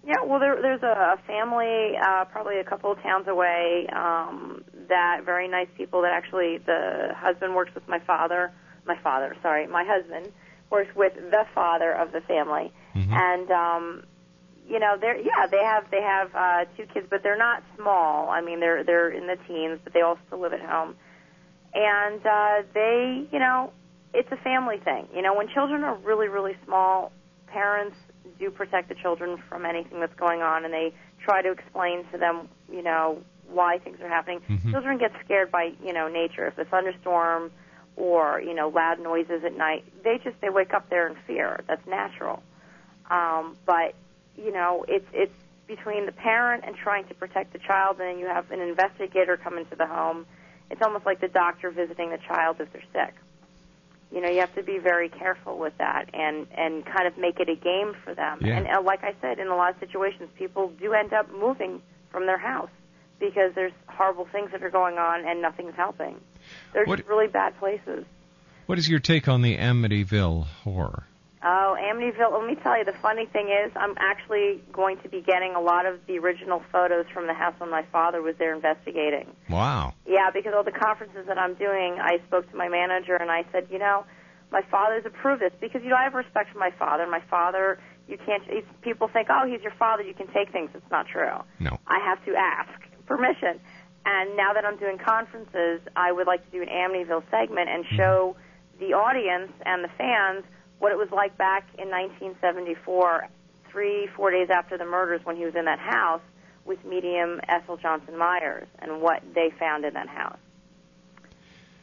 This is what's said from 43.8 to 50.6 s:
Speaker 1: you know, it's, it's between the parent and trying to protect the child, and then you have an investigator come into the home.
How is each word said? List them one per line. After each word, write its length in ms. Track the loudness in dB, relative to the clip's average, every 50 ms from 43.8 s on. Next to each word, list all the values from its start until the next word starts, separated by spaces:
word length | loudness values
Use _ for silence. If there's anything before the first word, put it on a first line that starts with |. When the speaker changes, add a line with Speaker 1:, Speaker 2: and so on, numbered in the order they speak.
| 2 0 -4 -8 -20 -20 _ _ _ _ _
Speaker 1:
you 160 | -8 -6 -4
know, 320 | -2 0 0 0 0 0 -2 0
it's, 180 | -2 -2 -2 -2
it's 200 | 0 0 0 0 -2 -16 -20 -20 _ _ _ -16
between 380 | -14 -10 -8 -6 -4 -4 -4
the 60 | -4
parent 520 | -8 -2 0 2 2 4 4 2 0 -2 -4
and 80 | -10 -12
trying 320 | -6 -2 -2 -2 -2 -4
to 80 | -8 -12
protect 380 | _ -12 -4 -4 -4 -4 -4
the 80 | -12 -14
child, 400 | -2 0 2 4 4 2 0 -2
and 80 | -4 -6
then 80 | -6 -6
you 80 | -4
have 240 | -4 -4 -4 -4 -6
an 100 | -8 -6
investigator 760 | -6 -4 2 2 2 2 0 -6 -8 0 2 2 4 4 2
come 220 | -2 -2 -8 -8 -8
into 180 | -10 -10 -2
the 100 | -2 -2
home. 400 | -2 0 -2 -2 -2 -4 -6 -10 -16 -20 -20 -20 -20 -20 -20